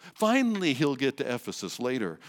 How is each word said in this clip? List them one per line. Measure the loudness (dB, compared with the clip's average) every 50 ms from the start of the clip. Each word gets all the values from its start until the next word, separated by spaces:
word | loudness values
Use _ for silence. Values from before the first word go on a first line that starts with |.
| -20 -18 -4
Finally, | 0 2 4 4 4 4 2 2 2 2 2 2
he'll | 2 2 2 2
get | 2 0 0 0 0
to | -2 -4 -4
Ephesus | -4 -4 -8 -8 -8 -8 -8 -6 -4
later. | -2 -2 -2 -2 -2 -4 -6 -8 -14